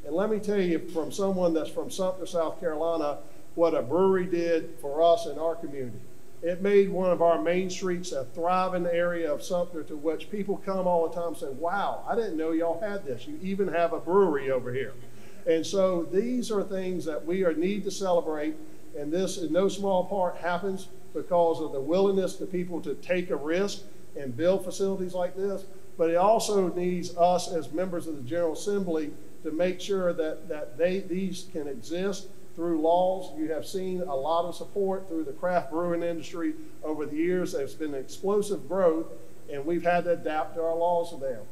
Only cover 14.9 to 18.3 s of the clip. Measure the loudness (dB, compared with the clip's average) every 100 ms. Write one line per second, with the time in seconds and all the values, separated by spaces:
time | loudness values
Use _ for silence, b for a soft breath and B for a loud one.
14.9 | -6 -10 B B B 2 2 2 2 4
15.9 | 2 0 0 0 -2 0 -2 0 -2 -2
16.9 | -4 -2 -4 -2 2 2 2 0 0 -4
17.9 | -2 2 2 2